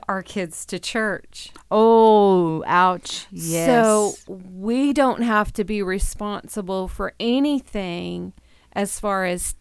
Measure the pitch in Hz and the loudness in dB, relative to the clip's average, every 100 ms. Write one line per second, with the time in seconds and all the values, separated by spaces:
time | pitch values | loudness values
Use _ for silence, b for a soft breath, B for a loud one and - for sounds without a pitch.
0 | - 190 180 - 175 - - 185 - 240 | -6 -8 -6 -8 -8 -10 -10 -10 -6 -4
1 | 214 185 - - - - B 214 226 226 | -4 -6 -10 -20 -20 -18 B 2 6 6
2 | 220 214 202 185 165 160 - 175 185 180 | 8 8 6 4 2 0 0 2 2 0
3 | - - - 180 165 165 165 240 220 214 | -6 -12 -12 -10 -4 0 4 4 4 4
4 | 208 - - 190 185 185 202 247 285 277 | 2 -4 -14 -18 -18 -8 -2 0 2 2
5 | 269 - 233 214 208 - 190 214 185 190 | 2 2 0 0 0 -4 -4 -4 -2 -2
6 | - - 208 202 165 214 185 190 185 - | -4 -6 -8 -8 -10 -10 -6 -6 -6 -6
7 | 190 - 233 254 294 277 - 214 185 175 | -8 -4 -2 0 0 -2 -4 -8 -6 -8
8 | 175 175 185 - b b b - 202 - | -8 -10 -12 -16 b b b -6 -6 -4
9 | 208 196 185 180 - - | -4 -2 -2 -4 -6 -8